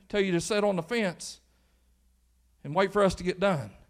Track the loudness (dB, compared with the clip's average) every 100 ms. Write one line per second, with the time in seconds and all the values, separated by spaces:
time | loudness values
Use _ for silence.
0 | -6 -2 0 0 0 0 2 0 -2 -2
1 | -2 -4 -12 -16 _ _ _ _ _ _
2 | _ _ _ _ _ _ -4 0 2 4
3 | 2 2 -4 0 0 0 -4 -14